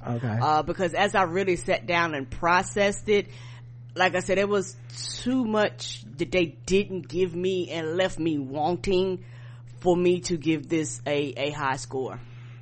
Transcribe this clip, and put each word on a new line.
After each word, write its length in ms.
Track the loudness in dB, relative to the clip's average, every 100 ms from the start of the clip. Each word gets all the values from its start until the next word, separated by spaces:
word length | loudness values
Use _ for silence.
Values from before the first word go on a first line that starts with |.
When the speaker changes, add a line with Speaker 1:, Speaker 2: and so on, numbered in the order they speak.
| -6
Speaker 1:
Okay. 320 | -4 -2 2
Speaker 2:
Uh, 220 | 4 4
because 320 | 2 0 0
as 220 | 2 2 4
I 60 |
really 340 | 2 2 2 0
sat 320 | 0 0 2
down 260 | 2 2
and 160 | 0 -6
processed 760 | -2 2 4 2 2 0 0 2
it, 180 | 2 2 -6 -16 -16 -16 -18 -6 2
like 180 | 2
I 60 | 2
said, 180 | 2 2
it 100 | 4
was 280 | 2 0 -6 -14 -10 -8 -6
too 220 | 0 0
much 600 | 2 2 2 0 -10 -10 -10 -6
that 120 | 0
they 140 | 2 2 -2 2
didn't 420 | 2 2 -4 -4
give 260 | 0 0
me 360 | 0 0 0 -2
and 240 | -4 -2 0
left 240 | 0 0
me 180 | 0 0
wanting 840 | -2 0 0 0 2 2 2 0 -8 -18 -16 -16 -18 0
for 160 | 4 6
me 240 | 6 4
to 160 | 2 -2
give 320 | 0 0 0
this 320 | -2 -2 -4
a, 280 | -2 0 0 -2
a 140 | -4
high 260 | -2 -2 -2
score. 440 | -4 -6 -6 -8 -14 -16 -16 -16